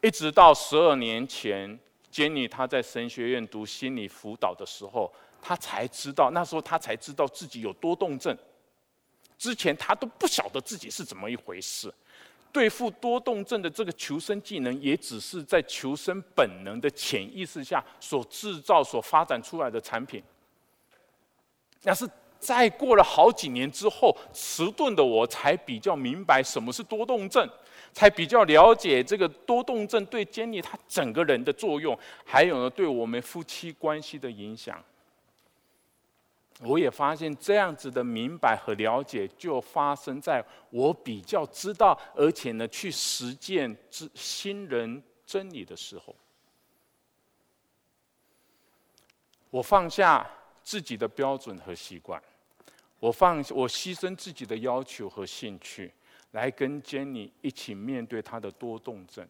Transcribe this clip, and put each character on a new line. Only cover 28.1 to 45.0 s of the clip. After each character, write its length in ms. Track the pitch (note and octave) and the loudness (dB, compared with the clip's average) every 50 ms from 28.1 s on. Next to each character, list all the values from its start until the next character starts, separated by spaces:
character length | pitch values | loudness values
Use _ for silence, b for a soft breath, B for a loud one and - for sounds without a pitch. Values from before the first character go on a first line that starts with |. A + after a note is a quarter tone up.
比 160 | G3+ - E3+ | 8 6 -4
较 180 | D3 A#3 A#3+ G#3 | 2 6 6 6
了 300 | D#3+ D3+ D3+ E3 A3+ A3+ | 8 10 12 12 12 10
解 280 | A3+ - F#3 C#3 B2+ | 8 4 2 4 4
这 140 | B2+ - G3+ | 4 2 0
个 100 | G#3 F#3 | 0 0
多 360 | E3 D3 - - - A#3+ A#3+ | -2 -2 -6 -2 0 0 0
动 260 | B3+ - B3+ A3+ G#3 G3+ | 0 -2 -2 -4 -2 0
症 160 | - A3 G3+ | -2 -2 -2
对 200 | G3 - A#3 G#3 | -2 -6 -6 -6
Jenny 340 | - - A#3 A3+ A#3 A3+ F#3 | -6 -6 -8 -8 -6 -6 -8
她 160 | E3+ - - - _ | -8 -10 -14 -16 _
整 240 | _ - F#3 D3+ B2 G#2+ | _ -4 -2 -2 -2 0
个 100 | D3 E3+ | 0 2
人 180 | D3 C3+ A#2+ | 2 2 2
的 80 | B2+ D3+ | 2 -2
作 300 | C#3 - - G#3 D3+ D3 | -4 -2 -2 -2 -2 -2
用， 180 | D#3 D#3 A#2+ B B B B B B | -2 -2 -4 B B B B B B
还 160 | - - C3+ | 2 6 6
有 220 | D#3 F3+ E3 C3 B2 | 6 6 4 0 0
呢， 40 | B2+ | -2
对 180 | B2+ - F#3+ | 0 0 0
我 200 | D#3+ C3+ A#2+ A#2 | 0 0 -2 -2
们 160 | A2+ A#2 B2 | -2 -4 -6
夫 200 | B2 - - F3 | -6 -8 -12 -14
妻 300 | D#3+ - - - - E3+ | -12 -12 -12 -12 -12 -14
关 300 | D3+ _ - D#3+ D3+ D#3 | -12 _ -2 -2 -2 -2
系 160 | D3+ - - D3 | -6 -12 -14 -10
的 120 | C3 B2+ | -10 -10
影 240 | A2+ G2+ G2+ G#2 A2 | -10 -10 -12 -14 -14
响。 300 | A2+ - - F2 E2 - _ _ _ _ _ _ _ _ _ _ _ _ _ _ _ _ _ _ _ _ _ _ _ _ _ _ _ _ _ _ _ _ _ _ - | -14 -12 -14 -14 -14 -16 _ _ _ _ _ _ _ _ _ _ _ _ _ _ _ _ _ _ _ _ _ _ _ _ _ _ _ _ _ _ _ _ _ _ -14
我 160 | A#2+ A#2 C#3 E3 | -2 0 2 2
也 120 | E3+ B2+ | 2 0
发 260 | A#2 - D3 C#3+ D#3+ | 0 0 0 0 0
现 180 | D3 E3 D#3+ D3 B2+ | -2 -6 -8 -8 -8
这 160 | - - G3+ | 0 2 4
样 200 | G#3 G3 F3+ D3+ | 4 4 2 -2
子 160 | - - C3+ | -8 -12 -6
的 140 | B2 C3 B2 | -4 -4 -4
明 320 | B2 A#2 A2 A#2 C3 E3+ | -2 -4 -4 -6 -6 -6
白 180 | E3+ - A#2+ A2+ | 0 2 2 2
和 200 | G#2 - - G#2+ | 2 -2 -6 -4
了 280 | G2 G#2+ A2 A2+ C3 | -2 0 0 0 -2
解， 240 | C#3 C3+ - A2+ G2 G2 _ _ | -4 -4 -6 -6 -6 -6 _ _
就 200 | - F3 D3+ B2+ | -8 -4 -4 -4
发 380 | A#2 - - D#3+ C#3+ C#3+ C#3+ | -6 -4 -2 0 0 0 -2
生 240 | C#3 - - C3 C#3 | -4 -6 -10 -10 -8
在 240 | - - D#3 B2+ A2 B B B B B | -4 -2 -2 -2 -4 B B B B B
我 240 | - A#2+ C3 D3+ | -2 2 2 2
比 260 | F3 - - - A3+ G3+ | 2 0 -6 -10 -10 -10
较 280 | - - - F#3+ D#3 | -8 -2 -2 -2 -2
知 260 | - - - - G3 | -2 -8 -10 -8 -8
道， 260 | G#3 - A3+ G3 D3+ B B B B | 0 6 6 6 6 B B B B
而 160 | - C#3+ D#3+ | 2 2 2
且 220 | D#3 - - C3 | 2 0 -6 -8
呢， 160 | A2+ A2 A2+ A2+ | -6 -6 -6 -8
去 220 | - - - F#3+ | -8 -8 -8 -8
实 440 | D3 - - - - - B2+ A#2+ C3 | -6 -4 -4 -4 -4 -6 -6 -8 -10
践 400 | C#3 - - F#3+ E3+ C#3 A#2+ G#2+ - _ _ | -10 -10 -4 -2 -2 -2 -2 -6 -12 _ _
之-， 160 | - - D#3+ D#3 | -18 -16 -16 -16
新 560 | _ - - - - - - G3+ G3+ G3+ G3+ E3+ | _ -14 -10 -10 -10 -8 -8 -8 -10 -10 -8 -4
人 340 | C3 A#2+ A#2 A2+ A#2 C#3 | -4 -4 -4 -4 -8 -12